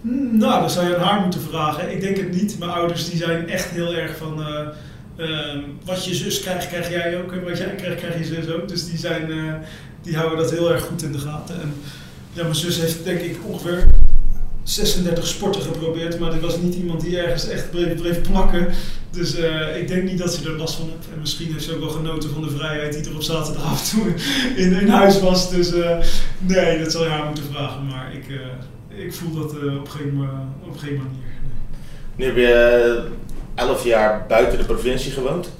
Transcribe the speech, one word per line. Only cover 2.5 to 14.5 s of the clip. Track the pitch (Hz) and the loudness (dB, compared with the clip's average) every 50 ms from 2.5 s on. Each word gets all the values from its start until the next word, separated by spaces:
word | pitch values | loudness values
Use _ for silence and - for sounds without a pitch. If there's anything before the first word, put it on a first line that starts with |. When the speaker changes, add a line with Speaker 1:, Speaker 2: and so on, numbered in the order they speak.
| - 160 | -4 -6
Speaker 1:
Mijn | 170 175 | -8 -6
ouders | 175 175 170 165 165 165 - - | -4 -2 -2 -2 -2 -4 -6 -4
die | 175 160 | -4 -4
zijn | 170 165 165 165 170 - | -2 -2 -2 -2 -4 -4
echt | 196 185 180 - | -6 -6 -6 -6
heel | 175 170 170 170 170 | -6 -4 -4 -4 -4
erg | 165 156 151 156 | -4 -6 -6 -8
van, | - 160 156 151 156 | -10 -10 -10 -8 -8
eh, | 151 151 151 151 151 151 147 - - - - - - - - | -8 -8 -8 -8 -10 -10 -12 -16 -18 -18 -18 -18 -20 -20 -14
ehm, | - 165 160 156 151 147 147 143 143 143 143 143 - - | -10 -8 -8 -6 -6 -8 -8 -10 -10 -10 -12 -14 -14 -10
wat | 175 185 180 - | -8 -8 -6 -6
je | 180 175 | -4 -6
zus | - - 208 - - | -4 -4 -4 -4 -4
krijgt, | - 185 185 175 165 - | -4 -6 -6 -6 -6 -8
krijg | 175 170 165 170 | -8 -8 -6 -6
jij | 175 175 170 170 175 180 | -6 -4 -4 -4 -4 -6
ook. | 180 180 | -8 -8
En | 185 180 175 | -8 -8 -8
wat | 175 165 175 | -6 -6 -6
jij | 190 185 196 | -6 -8 -8
krijgt, | - 185 180 165 - | -8 -8 -8 -8 -8
krijg | - 170 170 165 | -8 -8 -6 -6
je | 156 | -6
zus | 139 165 165 151 156 | -6 -6 -6 -6 -6
ook. | 170 175 - - | -6 -6 -6 -6
Dus | 175 - - | -8 -8 -8
die | - 165 156 | -6 -8 -8
zijn, | - 170 165 156 156 160 | -6 -4 -4 -4 -6 -6
eh, | 160 156 156 156 156 156 - - - - - - - - | -6 -6 -6 -8 -8 -10 -12 -14 -18 -18 -20 -20 -20 -16
die | - 170 156 | -10 -8 -4
houden | 160 165 160 160 160 | -2 -2 -2 -2 -2
dat | 160 - | -2 -2
heel | 160 170 170 170 | -2 -2 0 0
erg | 160 - - | 0 -2 -2
goed | - 180 - | -6 -8 -8
in | 156 143 | -8 -6
de | 139 139 | -8 -8
gaten. | 139 147 151 151 - - 180 175 | -8 -8 -10 -10 -12 -10 -12 -10
En | 156 147 143 139 - - - - - - - - - - | -8 -8 -10 -10 -14 -16 -18 -18 -18 -18 -18 -20 -20 -16
ja, | - 170 | -8 -6
mijn | 170 160 151 | -4 -2 -2
zus | - 165 170 - 165 | -2 -2 -4 -4 -2
heeft | 165 165 - - - | -2 -4 -4 -4 -6
denk | 185 175 170 | -6 -6 -4
ik | 175 165 139 - - | -4 -6 -8 -10 -10
ongeveer | - 185 170 - 175 175 180 185 - - - - - - - - - - - - - | -10 -10 -8 -6 -4 0 8 12 12 12 12 12 12 12 12 10 8 6 6 2 0